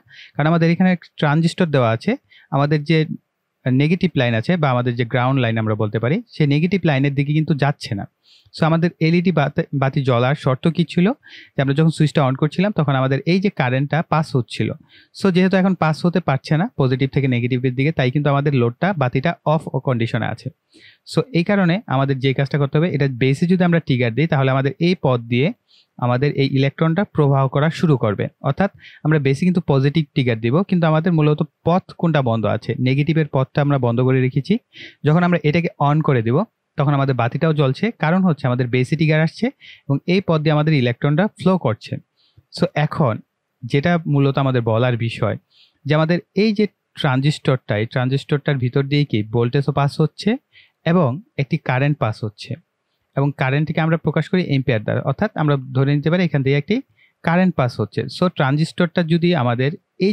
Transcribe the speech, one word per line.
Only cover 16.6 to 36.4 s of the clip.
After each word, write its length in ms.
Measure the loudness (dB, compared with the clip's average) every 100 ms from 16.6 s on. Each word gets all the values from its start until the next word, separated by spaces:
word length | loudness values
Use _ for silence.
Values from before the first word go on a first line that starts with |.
না 60 | 0 0
পজিটিভ 280 | 0 0 -2
থেকে 120 | 0 0
নেগেটিভের 400 | 0 0 -2 -2 -2
দিকে, 120 | -2 0
তাই 120 | -2
কিন্তু 140 | 0 0
আমাদের 180 | 0 0 2
লোডটা, 280 | 0 0 -2 0
বাতিটা 280 | -2 -2 -2 -4 -2
অফ 80 | -2 -2 -6 -2
কন্ডিশনে 400 | -2 -2 -2 -4
আছে। 160 | -6 -12 -16 _ _ -20 _ -6
So 60 | -4 -2 -2
এই 60 | 0
কারণে 240 | 2 2 0 -2
আমাদের 220 | -2 0 0
যে 60 | 0 0
কাজটা 180 | -2 0
করতে 120 | 0 0
হবে, 100 | 0
এটা 120 | 0 -2 0
বেসে 220 | 0 2 2
যদি 100 | 2 2
আমরা 120 | 2 0
ট্রিগার 260 | 0 0 0
দিই 120 | 0
তাহলে 160 | 2 2
আমাদের 180 | 2 -2 0 -2
এই 80 | 0
পথ 160 | 0 0 0
দিয়ে 160 | 0 0 -4 _ _ _ -6
আমাদের 320 | -2 0 0 0
এই 60 | 0 2
ইলেকট্রনটা 440 | 0 0 -2 0 -2 0
প্রবাহ 260 | 2 2 0
করা 140 | 0 -2 0
শুরু 160 | 0 2
করবে। 220 | 0 -2 -6 -6 -4
অর্থাৎ 220 | -2 -2 -4 -20 -8 -2
আমরা 120 | 0 0
বেসে 160 | 0 0
কিন্তু 140 | 0 0
পজিটিভ 320 | 2 2 0 -2
ট্রিগার 240 | -2 -2 0
দিব, 100 | 0 0 0
কিন্তু 140 | 0 2
আমাদের 200 | 2 2 2
মূলত 220 | 2 0 -2 _ -2
পথ 180 | -2 -2 -4
কোনটা 200 | 0 0 0
বন্ধ 140 | 0 -2 -2
আছে, 140 | -4 -2 0
নেগেটিভের 400 | 0 0 0 0
পথটা 240 | -2 -2 0
আমরা 140 | 0 0 0
বন্ধ 120 | 0 2
করে 120 | 2 0
রেখেছি। 280 | -2 -2 -2 -4 -20 -20 -6 0
যখন 160 | 2 2
আমরা 120 | 2 0
এটাকে 200 | 0 -2 -2 0
on 100 | 2 2
করে 140 | 0 2
দিব 100 | 0